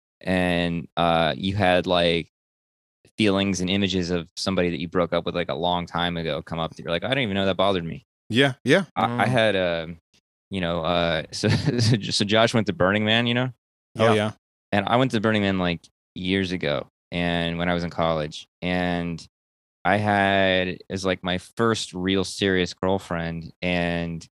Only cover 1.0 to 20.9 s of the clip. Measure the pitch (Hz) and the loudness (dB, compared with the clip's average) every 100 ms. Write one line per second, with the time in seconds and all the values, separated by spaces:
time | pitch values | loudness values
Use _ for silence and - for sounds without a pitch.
1 | 85 82 80 65 95 98 90 90 87 87 | 2 4 2 0 -4 0 2 2 2 2
2 | 87 85 80 _ _ _ _ _ _ _ | 2 0 -4 _ _ _ _ _ _ _
3 | _ - 104 95 98 90 90 101 98 92 | _ 0 2 2 0 0 0 0 0 0
4 | 85 90 80 - - 92 90 80 85 92 | 0 -2 -4 -8 -4 0 0 -2 -4 -2
5 | 85 85 87 85 82 69 87 87 85 85 | 0 -2 -2 -4 -4 -4 -2 -2 -4 -4
6 | 87 85 80 73 - 82 80 - - 85 | -4 -4 -4 -6 -6 -6 -6 -8 -6 -4
7 | 98 135 113 98 98 90 95 92 82 - | -2 -4 -2 -2 -2 0 0 0 -4 -10
8 | - _ _ 110 139 123 120 175 170 - | -18 _ _ 2 2 0 2 2 2 -2
9 | 95 120 107 127 110 98 90 85 82 85 | -2 0 2 4 2 2 0 -2 -6 -12
10 | _ _ _ _ _ 98 85 85 80 87 | _ _ _ _ _ -4 -2 -2 0 2
11 | 85 80 73 - 107 107 147 120 110 113 | 2 0 -4 -2 0 2 0 0 2 2
12 | 101 - 101 110 117 117 101 85 90 107 | 0 0 2 4 4 4 0 2 2 2
13 | 107 113 120 120 127 - _ _ _ 107 | 2 2 2 0 -2 -6 _ _ _ 0
14 | 113 107 104 - _ _ _ 101 98 120 | 2 4 0 -6 _ _ _ -2 2 2
15 | 131 117 110 107 98 95 87 85 - _ | 2 2 2 2 2 2 0 -2 -8 _
16 | _ - 92 95 90 90 76 69 - _ | _ -8 -2 0 0 -2 -2 -2 -6 _
17 | _ 87 87 85 85 85 90 87 85 85 | _ -4 0 0 -2 -2 0 0 -2 -2
18 | 82 80 78 - - _ 90 90 90 87 | 0 0 -4 -10 -18 _ -4 -2 0 -2
19 | 85 82 - _ _ _ _ _ 87 101 | -4 -8 -12 _ _ _ _ _ 0 2
20 | 104 101 98 98 95 92 92 - - | 2 2 4 4 4 2 0 -6 -8